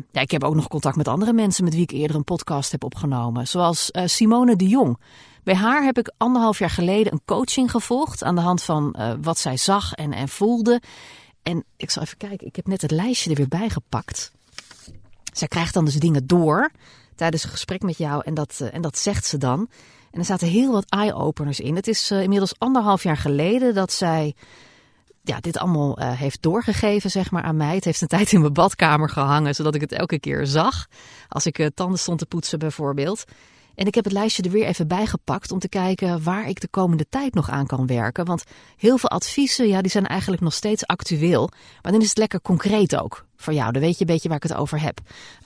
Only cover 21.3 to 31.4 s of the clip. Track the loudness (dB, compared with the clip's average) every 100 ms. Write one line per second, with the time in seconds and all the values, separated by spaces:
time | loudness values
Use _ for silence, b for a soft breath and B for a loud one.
21.3 | -2 -4 -4 -4 -4 -2 -2 0 0 2
22.3 | 2 2 0 2 2 4 2 2 0 0
23.3 | 2 2 2 2 2 0 0 0 0 0
24.3 | -6 b b b b b b b _ -8
25.3 | -6 -4 -2 0 2 0 -2 -4 -2 -4
26.3 | -2 0 0 0 0 2 2 0 -2 -2
27.3 | -2 -2 0 0 0 -2 -2 0 2 4
28.3 | 6 6 6 4 4 4 4 0 0 2
29.3 | 2 2 0 0 -2 -2 -4 -2 -2 -2
30.3 | -2 0 2 2 -2 -8 B B B B
31.3 | -4